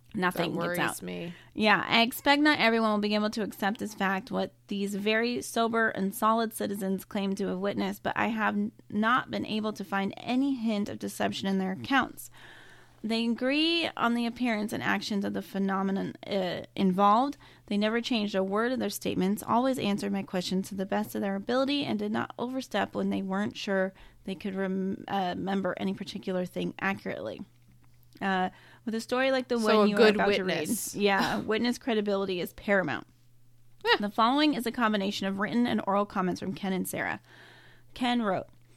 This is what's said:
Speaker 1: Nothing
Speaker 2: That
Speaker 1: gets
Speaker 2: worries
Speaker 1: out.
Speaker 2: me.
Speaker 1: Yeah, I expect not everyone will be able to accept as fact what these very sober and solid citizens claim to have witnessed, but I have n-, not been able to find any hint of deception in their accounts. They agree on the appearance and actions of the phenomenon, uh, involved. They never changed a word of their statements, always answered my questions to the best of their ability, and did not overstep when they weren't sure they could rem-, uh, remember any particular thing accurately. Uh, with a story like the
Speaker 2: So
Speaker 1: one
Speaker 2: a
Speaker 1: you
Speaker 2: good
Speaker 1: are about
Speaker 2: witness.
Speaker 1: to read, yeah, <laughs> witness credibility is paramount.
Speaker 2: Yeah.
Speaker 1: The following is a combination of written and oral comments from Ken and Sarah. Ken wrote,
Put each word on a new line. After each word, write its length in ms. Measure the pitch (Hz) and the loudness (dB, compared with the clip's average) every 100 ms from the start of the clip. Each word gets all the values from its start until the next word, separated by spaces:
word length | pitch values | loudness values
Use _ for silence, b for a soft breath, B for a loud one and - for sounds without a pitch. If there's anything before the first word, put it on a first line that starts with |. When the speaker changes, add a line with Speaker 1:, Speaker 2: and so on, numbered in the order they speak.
| - 214 | -12 -2
Speaker 1:
Nothing 360 | 180 185 170 | -2 0 -2
Speaker 2:
That 40 | 165 | -2
Speaker 1:
gets 80 | 170 | -2
Speaker 2:
worries 120 | 175 | -2
Speaker 1:
out. 240 | 135 - | -2 -4
Speaker 2:
me. 320 | 180 180 175 175 B | -8 -10 -10 -12 B
Speaker 1:
Yeah, 300 | - 214 196 - | 0 4 4 4
I 140 | 226 | 2
expect 380 | 233 - - 285 | 2 0 2 4
not 200 | 302 302 | 6 6
everyone 320 | 226 226 226 | 4 4 2
will 60 | 214 | 2
be 160 | 208 208 | 2 2
able 140 | 208 | 0
to 120 | 220 | -2
accept 400 | 202 - 202 214 | -4 -2 -2 -2
as 120 | 202 | -6
fact 360 | - 190 190 190 | -2 -2 -2 -2
what 220 | 185 190 - - | -4 -4 -6 -8
these 260 | 202 196 | -4 -2
very 480 | 202 202 220 233 240 | -2 0 2 2 -2
sober 460 | - - 226 233 220 | -2 0 2 2 2
and 260 | - 190 | 2 -2
solid 400 | 196 214 226 226 | 2 2 4 2
citizens 500 | - 208 202 196 190 | -2 -4 -2 -2 -2
claim 300 | - 214 196 | -4 -4 -2
to 140 | 196 190 | -2 -2
have 100 | 185 | -2
witnessed, 460 | 196 196 196 202 | -2 -2 -2 -2
but 80 | - - | -4 0
I 120 | 208 | 0
have 260 | 226 208 | 0 0
n-, 160 | 208 208 - - | 0 -2 -4 -6
not 440 | 208 220 247 - | 0 2 2 0
been 120 | - | -4
able 280 | - 214 214 | -4 -2 -4
to 120 | 214 | -6
find 300 | 196 196 196 - | -4 -2 -2 -4
any 360 | - 247 277 | -2 0 2
hint 340 | 262 220 214 208 | 0 0 0 -2
of 120 | 220 | -4
deception 480 | 202 - 202 202 190 | -6 -2 -2 -2 0
in 100 | 196 | 0
their 140 | 190 | 0
accounts. 580 | 185 117 277 - - - B B B B B B B | -4 0 2 2 -4 -18 B B B B B B B
They 240 | 214 226 233 | -4 0 0
agree 640 | 226 247 285 320 339 330 - | 0 0 2 2 2 0 0
on 180 | 233 | 0
the 100 | 240 | 0
appearance 480 | 233 240 247 214 214 | -2 -2 0 0 -2
and 100 | - | -4
actions 400 | - 202 - 202 | -2 -2 -2 -2
of 80 | 202 | -2
the 80 | 202 | -4
phenomenon, 720 | 196 196 196 190 190 190 180 - - | -6 -2 0 0 0 0 -4 -6 -4
uh, 340 | 196 180 165 - - | -2 -2 -4 -6 0
involved. 600 | 196 185 202 214 277 - b b b | 2 6 6 6 4 -2 b b b
They 100 | 202 | 0
never 240 | 214 233 | 2 0
changed 360 | 233 240 208 196 | 0 0 0 0
a 80 | |
word 260 | 190 202 233 | 0 2 0
of 80 | 254 | 0
their 120 | 202 | -2
statements, 520 | - 190 - 185 202 - | -2 -2 0 2 0 0
always 340 | 226 262 262 | 2 2 2
answered 320 | 202 202 202 | 0 0 -2
my 100 | 196 | -4
questions 460 | 190 190 180 185 190 | -2 -4 0 -2 -2
to 80 | 196 | -4
the 100 | 190 | -2
best 300 | 202 214 214 | -2 -2 -2
of 60 | |
their 120 | 208 | -2
ability, 500 | 196 196 247 269 285 | -2 -2 0 2 0
and 140 | 285 214 | 0 -2
did 140 | 208 | -2
not 200 | 220 233 - | -4 -4 -6
overstep 560 | 247 262 254 208 196 | -6 -6 -4 -2 -2
when 160 | - 196 | -2 -2
they 100 | 196 | -2
weren't 360 | 190 190 214 - | -2 -2 -2 -4
sure 360 | - 190 190 - b b - | -2 0 0 -4 b b -10
they 100 | 190 | -8
could 180 | 208 | -6
rem-, 500 | 190 190 190 190 190 - | -4 -2 -2 -2 -4 -4
uh, 260 | 196 180 185 | -2 -2 -4
remember 380 | 185 196 190 - | -2 0 -2 -2
any 160 | 196 | -4
particular 540 | 190 196 202 - 185 180 | -4 -8 -10 -4 -4 -4
thing 260 | - 175 - | -4 -6 -4
accurately. 600 | 185 196 190 - 101 95 - - - - - - - - | -4 -4 -6 -6 -8 -10 -12 -18 -20 -20 -20 -20 -20 -6
Uh, 260 | 196 190 185 - b b - | -2 0 -2 -6 b b -8
with 80 | |
a 60 | 220 | -6
story 320 | 226 247 262 | -2 0 2
like 160 | 269 254 | 0 0
the 100 | 240 | 0
Speaker 2:
So 200 | 214 214 | 4 6
Speaker 1:
one 60 | 208 | 6
Speaker 2:
a 40 | |
Speaker 1:
you 60 | 202 | 8
Speaker 2:
good 160 | 220 | 6
Speaker 1:
are 20 | |
about 140 | 208 202 | 6 4
Speaker 2:
witness. 640 | 202 185 156 156 220 - | 2 2 0 0 -2 -4
Speaker 1:
to 60 | 185 | 0
read, 60 | |
yeah, 320 | 202 196 160 - | 2 4 2 0
<laughs> 20 | |
witness 380 | - 220 240 240 | 0 0 0 -2
credibility 600 | - 220 208 196 196 180 | 0 0 2 0 0 -2
is 120 | 160 | -4
paramount. 520 | - - 202 165 117 - _ - - - - - - | -6 2 2 2 -2 -8 _ -20 -20 -20 -20 -20 -4
Speaker 2:
Yeah. 120 | 427 480 | 2 2
Speaker 1:
The 80 | 202 | 2
following 440 | - 226 277 302 | 2 4 4 4
is 120 | 269 240 | 2 -2
a 60 | |
combination 540 | 233 226 214 196 202 196 | 0 0 2 -2 -2 -4
of 140 | 196 | -2
written 260 | 208 233 240 | -2 2 2
and 160 | 214 - | 0 0
oral 200 | 196 202 | 0 0
comments 340 | - 180 175 | -2 -2 -2
from 140 | 185 | -6
Ken 180 | 196 196 | -4 -2
and 140 | 185 180 | -2 -2
Sarah. 340 | - 92 - - b b b b b b | -4 -4 -4 -8 b b b b b b
Ken 280 | - 247 240 | -4 0 0
wrote, 240 | 214 175 - - - | 0 -2 -4 -14 -20